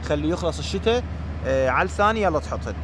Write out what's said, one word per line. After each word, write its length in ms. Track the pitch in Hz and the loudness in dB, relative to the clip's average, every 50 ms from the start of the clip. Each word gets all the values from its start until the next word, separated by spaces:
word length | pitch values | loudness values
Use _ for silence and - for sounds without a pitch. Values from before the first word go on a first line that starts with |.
| - - | -2 -2
خلي 200 | - 151 147 156 | -2 0 2 0
يخلص 300 | 175 170 180 170 156 - | 0 0 0 -2 -2 -2
الشتاء، 440 | - - - 196 185 226 226 247 247 - - - - - - - - | -4 -4 -4 0 2 2 2 2 0 -4 -8 -8 -8 -8 -8 -6 -2
آه، 220 | 123 135 135 135 131 | 0 2 2 4 4
على 180 | 127 143 175 | 4 2 2
الثاني 360 | 190 - - 202 208 220 226 208 | 0 2 2 2 4 4 4 2
يلا 160 | 185 160 151 | 2 2 0
تحطهن. 360 | - - - 107 - 117 101 85 | -2 -2 -6 -6 -6 -6 -6 -8